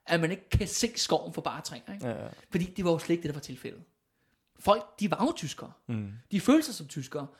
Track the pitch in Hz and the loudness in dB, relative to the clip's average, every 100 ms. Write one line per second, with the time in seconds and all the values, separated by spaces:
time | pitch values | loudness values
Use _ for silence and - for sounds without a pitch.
0 | - 170 165 190 - - 202 - 226 - | 0 2 2 -2 0 2 2 0 0 0
1 | - 156 - 160 151 127 - 120 - 202 | 2 0 0 -6 -6 -6 -8 -12 -12 -8
2 | 123 110 117 - - 185 180 - 175 160 | -6 -6 -8 -14 -4 -2 -2 0 2 2
3 | - 170 151 143 - 127 - - - _ | 2 0 0 -6 -10 -12 -12 -14 -18 _
4 | _ _ _ _ _ _ - 214 - - | _ _ _ _ _ _ 4 4 2 -4
5 | 202 - 254 - 147 - - - - 110 | 0 2 2 0 -6 -8 -12 -14 -6 -4
6 | 101 110 - 202 233 311 302 202 143 147 | -6 -10 -4 2 6 6 4 -4 -10 -10
7 | 127 147 139 | -8 -8 -8